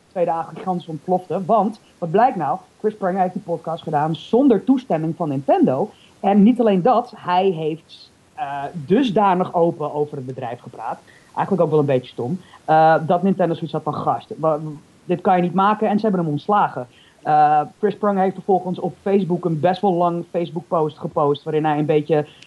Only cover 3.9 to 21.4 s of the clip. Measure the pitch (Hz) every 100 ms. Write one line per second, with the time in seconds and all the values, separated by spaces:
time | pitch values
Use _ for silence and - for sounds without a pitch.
3.9 | 147 156 156 - 226 285 196 196 269 -
4.9 | 165 165 160 160 139 139 370 208 131 208
5.9 | - _ _ 196 208 202 247 226 190 208
6.9 | 233 240 - 156 180 196 160 156 160 -
7.9 | - - _ _ - 143 139 143 175 131
8.9 | 214 254 202 202 180 180 175 170 170 147
9.9 | 147 147 143 131 127 120 123 131 - 113
10.9 | 180 - - _ - 170 190 160 151 143
11.9 | 127 - - 120 185 - - - 156 160
12.9 | 156 160 175 190 190 170 160 156 156 151
13.9 | 147 156 117 - 139 160 151 156 143 -
14.9 | _ - 175 208 185 175 180 202 214 214
15.9 | 208 220 185 160 143 - 208 151 131 123
16.9 | _ _ _ - 151 151 151 147 - 208
17.9 | 196 208 196 190 190 - 185 180 180 180
18.9 | - 202 202 175 175 175 156 175 180 202
19.9 | 175 175 170 170 175 170 160 - 175 156
20.9 | - 160 165 147 147